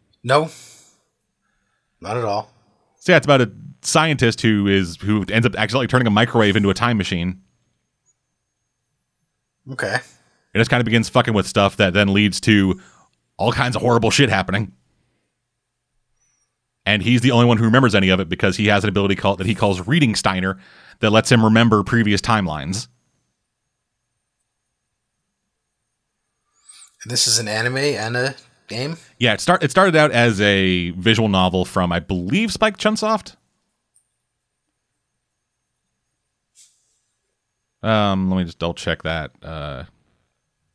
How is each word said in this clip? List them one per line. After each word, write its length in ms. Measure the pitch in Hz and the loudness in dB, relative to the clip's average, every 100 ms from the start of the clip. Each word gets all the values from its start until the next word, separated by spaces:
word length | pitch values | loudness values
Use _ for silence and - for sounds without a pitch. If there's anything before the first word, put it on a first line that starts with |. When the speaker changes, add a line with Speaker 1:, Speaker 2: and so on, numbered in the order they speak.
| _ _ | _ _
Speaker 1:
No. 260 | 120 143 160 - - - _ _ _ _ _ _ _ _ _ _ _ _ | 0 0 0 -10 -20 -20 _ _ _ _ _ _ _ _ _ _ _ _
Not 160 | 92 | -8
at 80 | 120 | -6
all. 260 | 110 101 - _ _ _ _ _ | -4 -6 -8 _ _ _ _ _
Speaker 2:
So 120 | - | 2
yeah, 60 | 165 | 2
it's 80 | |
about 160 | - 135 | 4 2
a 100 | 113 - - - | 2 -6 -20 -14
scientist 600 | - 160 156 143 120 - | -2 0 0 0 0 0
who 260 | 113 104 101 | 0 2 2
is, 280 | 98 87 82 | 2 0 -6
who 280 | 98 104 92 | -4 -2 0
ends 160 | 110 | 0
up 100 | 117 | 0
accidentally 320 | 92 107 127 120 | -2 -4 -4 0
turning 200 | 127 117 | 0 2
a 40 | |
microwave 440 | 104 120 117 104 | 2 2 2 2
into 140 | 104 98 | 2 0
a 40 | |
time 240 | 92 120 113 | 0 -2 -2
machine. 440 | 90 90 87 92 _ _ _ _ _ _ _ _ _ _ _ _ _ _ _ _ _ _ _ _ _ _ 127 | -4 -4 -6 -8 _ _ _ _ _ _ _ _ _ _ _ _ _ _ _ _ _ _ _ _ _ _ -16
Speaker 1:
Okay. 260 | 131 101 120 - _ _ _ _ | -10 -6 -6 -8 _ _ _ _
Speaker 2:
It 40 | 104 | -2
just 100 | 113 | 0
kinda 160 | 123 | 0
begins 240 | 113 117 110 | 2 0 0
fucking 240 | 127 120 | 0 0
with 140 | 107 92 | 0 0
stuff 300 | 107 98 - | 0 0 2
that 160 | 98 | 0
then 200 | 92 98 | 2 2
leads 260 | 98 104 - | 2 0 0
to 380 | - 104 95 90 - _ _ _ _ - | 2 4 4 0 -8 _ _ _ _ -6
all 140 | 110 | -4
kinds 240 | - 127 | -2 -2
of 60 | 113 | -2
horrible 300 | 120 117 110 | 0 2 2
shit 180 | - 131 | 2 2
happening. 420 | 101 92 98 98 - _ _ _ _ _ _ _ _ _ _ _ _ _ _ _ _ _ _ _ _ | 0 -2 -4 -6 -12 _ _ _ _ _ _ _ _ _ _ _ _ _ _ _ _ _ _ _ _
And 160 | - 104 | -2 0
he's 200 | 101 123 | 2 2
the 100 | 123 | 4
only 140 | 120 | 4
one 120 | 120 113 | 4 4
who 80 | |
remembers 300 | 113 120 127 | 2 4 4
any 140 | 101 92 | 4 2
of 100 | 92 | 2
it 100 | 82 | -2
because 260 | 90 101 90 | -2 -2 0
he 100 | 104 | 2
has 160 | 101 | 2
an 60 | 104 | 0
ability 260 | 95 98 | 0 -2
called, 240 | 98 98 95 | 0 -2 -2
that 80 | 95 | -4
he 80 | |
calls 300 | 101 104 92 | -2 -2 -2
Reading 300 | 90 165 131 | -2 0 0
Steiner 420 | - 104 92 95 95 - - - - | 0 -2 -2 -2 -6 -12 -20 -20 -4
that 100 | 110 | 2
lets 180 | 107 - | 2 4
him 140 | 120 | 4
remember 400 | 110 110 117 107 | 4 4 4 2
previous 380 | 98 117 104 101 | 2 0 0 0
timelines. 680 | - 110 90 76 71 101 - _ _ _ _ _ _ _ _ _ _ _ _ _ _ _ _ _ _ _ _ _ _ _ _ _ _ _ _ _ _ _ _ _ _ _ _ _ - - - - | 0 -2 -2 -6 -8 -10 -12 _ _ _ _ _ _ _ _ _ _ _ _ _ _ _ _ _ _ _ _ _ _ _ _ _ _ _ _ _ _ _ _ _ _ _ _ _ -20 -20 -20 -18
Speaker 1:
And 80 | 110 | -8
this 160 | 127 - | -4 -2
is 120 | 123 | -2
an 80 | 110 | -2
anime 300 | 107 120 131 | -4 -4 -2
and 380 | 143 110 110 | -4 -4 -6
a 200 | 123 131 - _ _ - | -4 -6 -8 _ _ -12
game? 300 | 117 143 165 _ - | -10 -8 -10 _ -4
Speaker 2:
Yeah, 160 | 123 | -2
it 80 | 104 | 0
start-, 220 | - 180 | -2 -2
it 80 | 147 | 0
started 240 | - 190 | 2 2
out 160 | 156 151 | 4 2
as 280 | 120 120 101 | 2 2 2
a 520 | 104 98 95 90 87 | 2 2 2 0 -4
visual 380 | 90 92 113 110 | -2 0 2 2
novel 360 | 95 92 92 | 2 2 0
from, 260 | 87 95 90 | -2 -2 -2
I 80 | 85 | -2
believe, 520 | - 92 90 170 226 | -4 -6 -4 -4 -4
Spike 260 | - 220 202 | -2 -4 -2
Chunsoft? 580 | 214 220 214 220 - - _ _ _ _ _ _ _ _ _ _ _ _ _ _ _ _ _ _ _ _ _ _ _ _ _ _ _ _ _ _ _ _ _ _ _ _ _ _ _ _ _ _ _ _ | -4 -2 -4 -4 -8 -20 _ _ _ _ _ _ _ _ _ _ _ _ _ _ _ _ _ _ _ _ _ _ _ _ _ _ _ _ _ _ _ _ _ _ _ _ _ _ _ _ _ _ _ _
Um, 480 | 110 110 104 95 95 | -2 0 0 -2 -2
let 80 | 92 | -2
me 60 | |
just 160 | 85 - | -4 -6
double 140 | 85 | -8
check 300 | 82 - 80 | -6 -6 -6
that. 280 | 80 82 71 _ | -6 -8 -8 _
Uh, 420 | - 80 73 65 - _ _ _ _ _ _ _ _ | -16 -12 -12 -14 -16 _ _ _ _ _ _ _ _